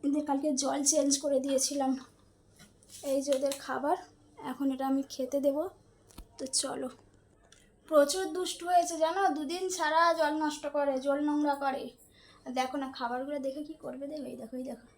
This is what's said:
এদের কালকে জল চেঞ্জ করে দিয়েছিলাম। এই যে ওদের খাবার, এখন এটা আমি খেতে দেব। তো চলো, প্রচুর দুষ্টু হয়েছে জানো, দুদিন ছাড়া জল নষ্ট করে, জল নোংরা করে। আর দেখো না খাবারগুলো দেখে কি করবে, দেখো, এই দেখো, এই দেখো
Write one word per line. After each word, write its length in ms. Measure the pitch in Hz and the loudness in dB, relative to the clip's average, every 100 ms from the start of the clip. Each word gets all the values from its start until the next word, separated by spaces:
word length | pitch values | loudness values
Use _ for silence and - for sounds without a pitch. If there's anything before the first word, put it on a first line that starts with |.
| 285 | 0
এদের 160 | 294 294 | 0 0
কালকে 200 | 277 302 262 | 0 0 0
জল 180 | 277 277 285 | 0 2 2
চেঞ্জ 220 | 311 285 277 | 4 4 2
করে 140 | 294 269 | 2 0
দিয়েছিলাম। 480 | 277 269 - 285 262 262 - _ _ _ _ - - _ - - 285 | 2 0 0 0 0 -2 -6 _ _ _ _ -20 -20 _ -20 -12 -2
এই 80 | 269 | 0
যে 60 | 277 262 | 2 0
ওদের 180 | 277 269 | 0 -4
খাবার, 320 | - 262 294 381 - _ - - - | -6 -4 0 -2 -2 _ -20 -14 -10
এখন 160 | 254 277 | -2 -2
এটা 100 | 262 269 | 0 0
আমি 100 | 269 269 | 0 -2
খেতে 240 | - 254 285 285 | -6 -2 2 2
দেব। 120 | 277 359 - - _ _ - - - | 2 -4 -8 -20 _ _ -20 -20 -12
তো 60 | 269 - | -4 -2
চলো, 260 | 269 - 254 - - - _ _ _ - _ _ - | -2 -6 -10 -12 -20 -20 _ _ _ -20 _ _ 4
প্রচুর 360 | 311 285 370 381 330 | 6 6 2 -2 -2
দুষ্টু 280 | 359 - 349 | -4 -6 4
হয়েছে 240 | 359 339 330 | 4 4 2
জানো, 160 | 320 349 392 294 | 0 4 2 2
দুদিন 280 | 285 349 370 359 | -4 -4 -4 -2
ছাড়া 260 | 302 320 339 330 | 2 6 6 4
জল 120 | 302 311 | 2 2
নষ্ট 200 | 302 294 294 294 | -2 -2 -4 0
করে, 180 | 285 262 277 | 0 0 0
জল 120 | 277 294 | 0 0
নোংরা 260 | 294 294 277 | 2 0 0
করে। 200 | 277 277 247 - - _ - - | -2 -4 -8 -14 -20 _ -20 -16
আর 60 | 262 254 | -6 -2
দেখো 180 | 254 285 | -2 -2
না 40 | 262 - | -6 -6
খাবারগুলো 400 | 240 247 269 294 269 | -4 -4 -4 -4 -4
দেখে 160 | 277 302 | -6 -10
কি 60 | 311 | -10
করবে, 200 | - 254 277 | -12 -10 -8
দেখো, 160 | 302 247 | -8 -10
এই 60 | 240 | -10
দেখো, 160 | 220 254 | -10 -10
এই 80 | 254 | -8
দেখো 200 | - - | -12 -16